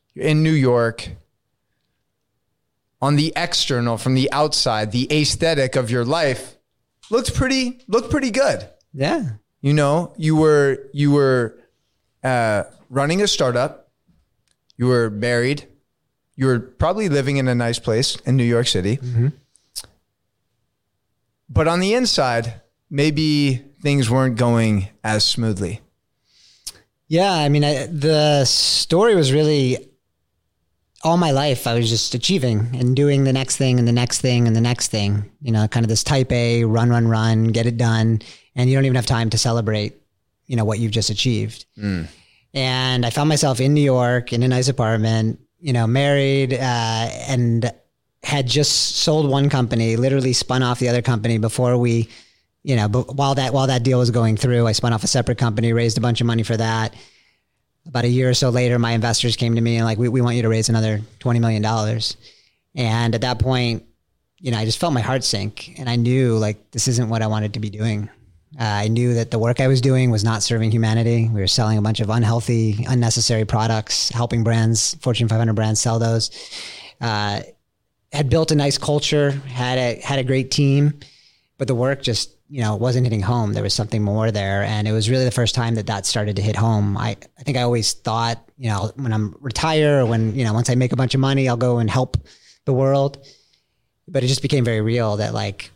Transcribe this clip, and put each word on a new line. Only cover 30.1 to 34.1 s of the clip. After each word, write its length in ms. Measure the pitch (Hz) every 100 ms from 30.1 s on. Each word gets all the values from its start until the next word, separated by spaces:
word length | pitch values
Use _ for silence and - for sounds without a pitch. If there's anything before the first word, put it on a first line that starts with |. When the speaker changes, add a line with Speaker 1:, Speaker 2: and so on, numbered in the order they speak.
| _ _ _ _ _ _ _ _ _
Speaker 2:
all 160 | 160 170
my 140 | 170
life, 340 | 135 147 123 127
I 80 |
was 160 | 117 117
just 240 | 113 -
achieving 560 | 123 - 190 123 107 117
and 240 | 123 123 131
doing 280 | 143 139
the 80 | 135
next 240 | 131 131 -
thing 220 | 131 123
and 80 | 120
the 60 |
next 300 | 120 123